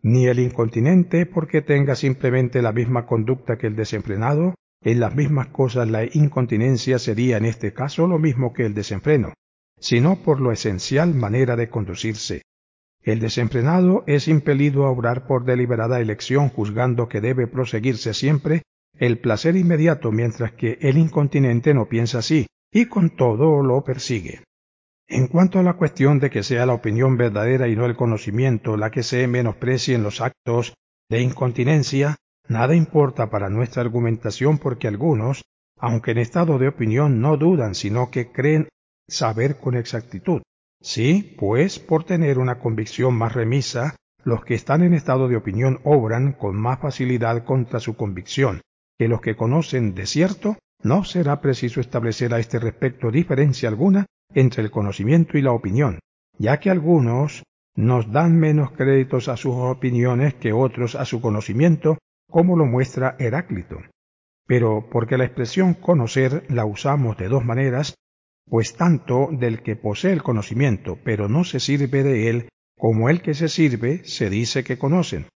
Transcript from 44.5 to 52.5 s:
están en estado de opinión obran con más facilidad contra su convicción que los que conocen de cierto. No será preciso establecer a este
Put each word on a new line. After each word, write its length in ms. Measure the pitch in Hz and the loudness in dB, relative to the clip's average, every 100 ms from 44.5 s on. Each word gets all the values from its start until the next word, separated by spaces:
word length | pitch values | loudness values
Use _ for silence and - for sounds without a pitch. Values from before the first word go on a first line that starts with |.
están 280 | 120 - 147 | -4 0 2
en 120 | 175 | 4
estado 340 | 170 - 131 131 | 2 2 0 0
de 80 | 117 | 0
opinión 440 | 104 98 131 131 | -2 -2 0 0
obran 480 | 147 147 110 117 139 | 2 2 2 0 -2
con 240 | 135 101 98 | -2 -6 -4
más 240 | 113 131 | -4 -4
facilidad 640 | 147 - 127 123 117 117 | -6 -4 -2 0 0 -2
contra 340 | 120 131 120 120 | -2 -2 -2 -4
su 140 | 110 | -6
convicción 680 | 113 107 90 - - 135 87 _ _ _ _ | -6 -6 -8 -8 -2 -2 -2 _ _ _ _
que 100 | 113 | 0
los 120 | 117 | 0
que 160 | - 110 | -2 -2
conocen 580 | 113 147 160 131 113 | 0 0 0 -2 -2
de 120 | 92 95 | -4 -4
cierto. 520 | 147 185 202 202 208 _ _ | 0 0 0 -6 -6 _ _
No 220 | 104 160 | 0 0
será 360 | 196 175 147 143 | 0 -2 -2 0
preciso 400 | 139 127 123 117 | -2 -2 -4 -4
establecer 540 | 120 123 117 107 120 | -4 -2 -2 -2 -2
a 60 | 117 | -2
este 180 | 113 | -2